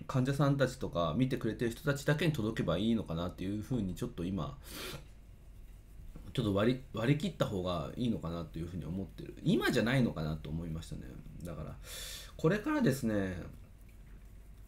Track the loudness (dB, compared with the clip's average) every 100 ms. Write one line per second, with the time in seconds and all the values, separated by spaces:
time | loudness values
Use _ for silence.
0 | -2 2 2 6 6 6 4 2 -2 2
1 | 2 4 2 2 0 0 0 0 0 0
2 | 2 4 4 2 0 2 2 4 4 2
3 | 0 -2 -2 -2 -4 -2 -2 0 0 -2
4 | -4 -2 -2 0 -2 -6 -12 -10 -8 -10
5 | -12 -18 -18 -18 -18 -16 -16 -16 -16 -14
6 | -14 -12 -6 0 4 6 4 4 -2 -2
7 | 2 4 2 0 0 0 0 0 -2 0
8 | 0 2 0 -4 -6 -6 -6 -6 -4 -4
9 | -6 -8 -12 -2 4 4 4 4 4 4
10 | 4 2 -2 -2 -2 -4 -2 -4 -6 -8
11 | -10 -12 -12 -10 -8 -6 -8 -10 -10 -10
12 | -8 -10 -12 2 4 4 2 4 4 4
13 | 2 2 2 -2 -8 -12 -16 -18 -18 -18
14 | -18 -18 -16 -18 -18 -18